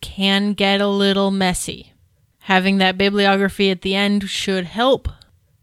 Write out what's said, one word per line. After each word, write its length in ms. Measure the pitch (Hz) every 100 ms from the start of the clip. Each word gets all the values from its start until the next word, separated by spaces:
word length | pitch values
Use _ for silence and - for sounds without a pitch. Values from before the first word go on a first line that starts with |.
can 520 | - - 196 196 202
get 280 | 196 196 196
a 80 | 202
little 420 | 202 196 196 196
messy. 640 | 196 185 180 - - - _ _ _ _ _
Having 340 | - 190 190 196
that 180 | 190 185
bibliography 720 | 196 202 196 196 196 - 196
at 120 | 185
the 120 | 190
end 360 | 190 202 202 190
should 340 | - - 190
help, 440 | 175 185 254 254 - - _ _ _ _